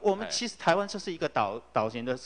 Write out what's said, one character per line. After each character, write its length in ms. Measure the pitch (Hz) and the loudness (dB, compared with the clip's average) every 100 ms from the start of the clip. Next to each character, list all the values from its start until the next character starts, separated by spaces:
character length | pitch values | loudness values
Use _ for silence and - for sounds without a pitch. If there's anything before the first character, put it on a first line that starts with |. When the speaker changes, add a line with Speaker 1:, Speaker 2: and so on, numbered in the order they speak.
Speaker 1:
我 140 | 202 196 | 0 0
们 120 | 92 | -2
其 200 | - 240 | -4 -6
实 80 | - | 0
台 160 | - | 2
湾 140 | 175 202 | 4 2
就 100 | 208 | -6
是 160 | 190 | -8
一 40 | 170 | -4
个 120 | 151 | -2
岛， 260 | - 104 110 | 0 0 -2
Speaker 2:
哎。 60 | - | -2
Speaker 1:
岛 160 | - 110 | 0 0
型 160 | 117 | 0
的 140 | 120 127 | -4 -4